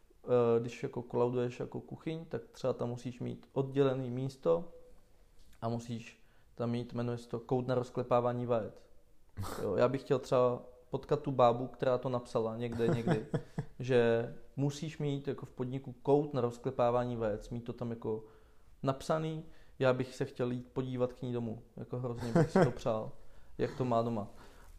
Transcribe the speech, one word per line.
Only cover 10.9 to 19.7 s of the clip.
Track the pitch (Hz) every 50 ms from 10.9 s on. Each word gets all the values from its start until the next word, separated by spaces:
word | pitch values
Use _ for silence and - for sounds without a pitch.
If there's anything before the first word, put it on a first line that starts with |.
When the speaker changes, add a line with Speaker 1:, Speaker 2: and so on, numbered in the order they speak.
Speaker 1:
potkat | - 135 - - 151 143
tu | - 147 135
bábu, | 127 127 120 117 123 127
která | 127 - - - 131 127 123
to | - 135
napsala | 127 120 120 - - 120 113 113 110
někde, | 113 120 120 117 117 117 117
někdy, | 160 120 113 - 165 110 110 - - - - - -
Speaker 2:
<laughs> | - - - - -
Speaker 1:
že | 131 123 131 123 117 117 117 113 120 127 - - - - -
musíš | - 135 143 139 - - 156 151 -
mít | 151 147 139 143 139 143
jako | 127 - -
v | -
podniku | - - 131 127 127 135 135 - 123
kout | - - - 143 147 147 147 147
na | 131
rozklepávání | 117 120 117 - - 135 - - 123 120 120 120 123 123 123
vajec, | 113 113 107 104 110 - -
mít | 120 120
to | 117 - 117
tam | 117 127 117
jako | 117 117 - 110 110 110 - - - - - - - - - - - - -
napsaný. | - 165 - - - 170 160 160 160 160 156 156 - - - - -